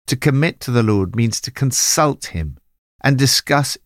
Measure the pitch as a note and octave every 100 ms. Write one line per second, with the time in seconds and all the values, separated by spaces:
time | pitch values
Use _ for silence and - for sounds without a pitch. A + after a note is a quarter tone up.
0 | - C3+ D3+ C3+ D#3+ - - A#2+ A2 G#2
1 | F2+ A2+ A#2 - - - C3+ - - -
2 | D3+ - - E2 D2+ C2 _ _ _ _
3 | C3+ C3 C3+ - - C#3+ C#3 -